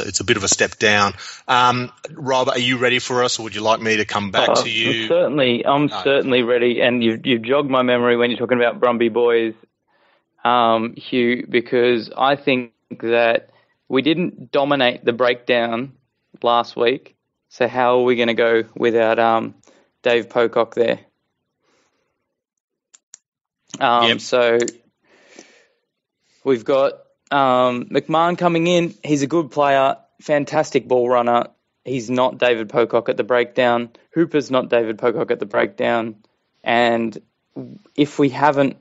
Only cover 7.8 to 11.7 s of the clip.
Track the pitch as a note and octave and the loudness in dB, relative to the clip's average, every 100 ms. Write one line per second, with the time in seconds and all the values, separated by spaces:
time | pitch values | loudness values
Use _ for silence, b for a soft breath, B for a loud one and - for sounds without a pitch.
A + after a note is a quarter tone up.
7.8 | B2+ B2 A#2+ A#2+ A#2+ A#2+ A#2 B2 A#2+ G#2 | 2 2 2 2 0 -2 -2 0 0 2
8.8 | B2 A#2 A#2 A2+ A#2+ A#2 A2+ A2 _ _ | 0 2 0 2 2 2 0 -6 _ _
9.8 | _ _ _ _ _ _ A#2+ B2 A#2 A2+ | _ _ _ _ _ _ 0 2 4 2
10.8 | A#2 - - B2+ A#2+ A#2+ - A#2+ A#2 | -2 -10 -6 -2 0 -2 -2 -4 -2